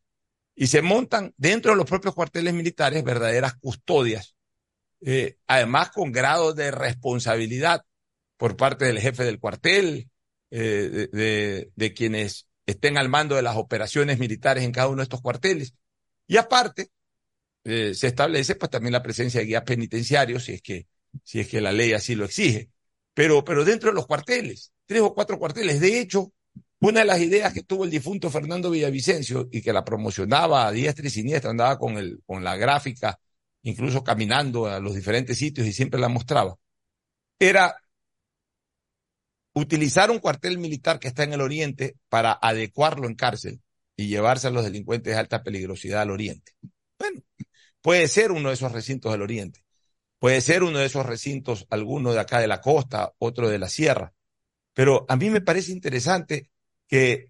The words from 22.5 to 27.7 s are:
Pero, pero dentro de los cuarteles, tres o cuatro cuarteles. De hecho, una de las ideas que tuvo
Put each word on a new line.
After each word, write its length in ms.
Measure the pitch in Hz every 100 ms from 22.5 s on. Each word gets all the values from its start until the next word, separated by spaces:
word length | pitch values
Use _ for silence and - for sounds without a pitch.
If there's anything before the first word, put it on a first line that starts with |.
| 107 - _ _ _ _
Pero, 300 | - 156 147
pero 200 | 143 147
dentro 260 | 160 226 214
de 40 |
los 120 | 190 123
cuarteles, 680 | 147 - 247 135 - - _ -
tres 160 | 220
o 100 | 208
cuatro 260 | - 131 180
cuarteles. 420 | 165 220 190 143
De 200 | 185 240
hecho, 320 | 196 196 190 _ _ - _ -
una 200 | 196 226
de 60 | 208
las 140 | 180
ideas 320 | 170 208 202
que 100 | 208
tuvo 220 | -